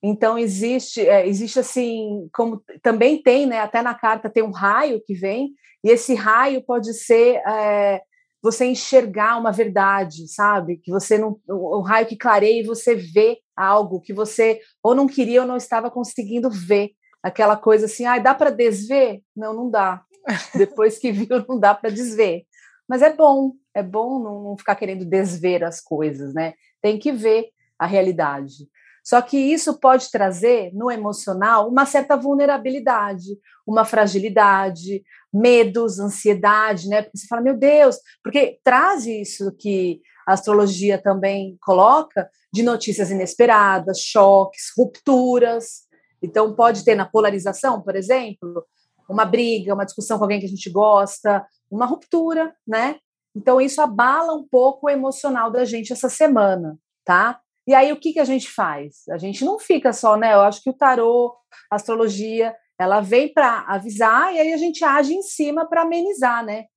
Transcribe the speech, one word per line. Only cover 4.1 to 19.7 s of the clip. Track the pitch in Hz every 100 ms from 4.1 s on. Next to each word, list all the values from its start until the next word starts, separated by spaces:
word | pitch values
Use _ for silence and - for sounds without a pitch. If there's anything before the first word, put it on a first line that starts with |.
| 220 220
tem | 220
um | 220
raio | 180 196 214 302 226 -
que |
vem, | 190 190 214 277 277 _ _
e | 208
esse | 233 233
raio | 240 202 220 269 269
pode | - 240 220
ser, | 226 - 226 240 247 -
é, | 214 214 208 202 196 - _ _ _
você | 220 226
enxergar | 247 254 - 262 233 190 214 233
uma | 226
verdade, | 196 214 196 196 196 185 151 160
sabe? | - 208 202 170 175
Que | 170
você | 185 190 214
não, | 220 208 _
o, | 190 175 196
o |
raio | 190 220 226
que | 220
clareia | 247 208 208 233
e | 214
você | 226 - 233
vê | 175 170 220 233 _ -
algo | 190 202 202 185
que | _
você | 202 214 214 226 220 - _
ou | 214
não | 254 277
queria | 277 233 247
ou | 254
não | 247
estava | 240 233 233
conseguindo | 247 240 - 202 240 247
ver. | 208 175 202 202 _ _ _
Aquela | 180 - 214 208
coisa | 220 214 214
assim, | -
"Ai, | 240 247
dá | 220
pra | 269 302
desver?" | 220 240 202 208 277 254 202 _ -
Não, | 214
não | 220 247